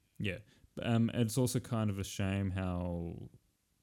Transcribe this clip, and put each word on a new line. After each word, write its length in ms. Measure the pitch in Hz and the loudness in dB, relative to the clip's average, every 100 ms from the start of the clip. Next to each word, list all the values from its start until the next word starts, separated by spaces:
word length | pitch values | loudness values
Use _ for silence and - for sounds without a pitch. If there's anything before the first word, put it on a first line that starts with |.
| _ - | _ -6
Yeah. 200 | 104 87 - - - - | -4 -4 -10 -20 -14 -4
Um, 300 | - 113 117 | 2 4 4
it's 240 | - 113 131 | 2 0 2
also 220 | 123 123 | 2 0
kind 300 | - 113 107 | -2 0 0
of 80 | 98 | 0
a 40 | |
shame 460 | 95 - 95 98 98 | -4 -2 0 2 0
how, 640 | 95 92 90 90 87 85 - - - _ _ _ _ | 0 -2 -2 -2 -2 -4 -8 -12 -18 _ _ _ _